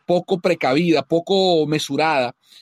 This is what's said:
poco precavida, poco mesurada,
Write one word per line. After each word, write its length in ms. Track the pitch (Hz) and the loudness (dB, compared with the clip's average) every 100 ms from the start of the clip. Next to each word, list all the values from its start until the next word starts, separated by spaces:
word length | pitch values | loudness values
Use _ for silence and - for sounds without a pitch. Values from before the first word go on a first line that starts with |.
| - | -2
poco 340 | 175 - 190 | -2 -2 -2
precavida, 640 | 190 170 135 139 175 151 | -2 -2 0 0 2 0
poco 640 | - 165 165 196 185 170 151 | 0 -2 0 0 2 2 0
mesurada, 680 | 151 - 143 160 147 120 - _ - | -4 -4 -2 0 0 -2 -8 _ -20